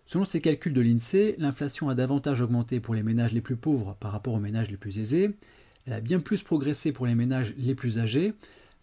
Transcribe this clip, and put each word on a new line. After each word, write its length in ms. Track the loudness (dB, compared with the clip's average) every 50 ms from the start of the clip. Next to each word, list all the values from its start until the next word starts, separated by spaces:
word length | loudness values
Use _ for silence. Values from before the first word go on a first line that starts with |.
| _
Selon 180 | -4 -2 0 0
ces 160 | 0 0 0
calculs 320 | 2 2 2 2 0 0
de 80 | 2 4
l'insee, 560 | 6 6 4 4 2 2 2 2 4 2 2
l'inflation 520 | 0 -2 -2 -2 -2 -4 -6 -4 -4 -2 -2
a 40 | 0
davantage 460 | 0 0 2 0 0 0 0 0 0
augmenté 400 | 2 2 2 0 0 0 -2 -4
pour 160 | -2 -2 -2
les 80 | 0 0
ménages 300 | 2 2 2 2 2 0
les 80 | 0
plus 160 | -2 -2 -4
pauvres 400 | -2 0 0 0 0 0 -4 -8 -8
par 140 | -8 -6 -6
rapport 200 | -4 -4 -2 -2
aux 60 | -2
ménages 320 | -2 -2 -2 -2 -2 -2
les 60 | -4
plus 200 | -8 -8 -8 -6
aisés. 380 | -4 -2 0 2 2 2 0 -2 -4 -12 -20 -20 -20 -20 -20 _ _ -10
Elle 60 | -8
a 80 | -8 -6
bien 220 | -2 0 0 0
plus 200 | 0 0 -2 -2
progressé 520 | 0 0 0 0 2 0 -2 -2 -2 -4 -2
pour 120 | 0 0
les 100 | 2 2
ménages 380 | 2 2 2 0 0 -2 -2 -4
les 180 | -4 -2 -2 -2
plus 240 | -2 -2 -2 0 0
âgés. 320 | 0 0 2 2 0 0 -2 -6 -12 -20 -20 -20 -20 -20 _ _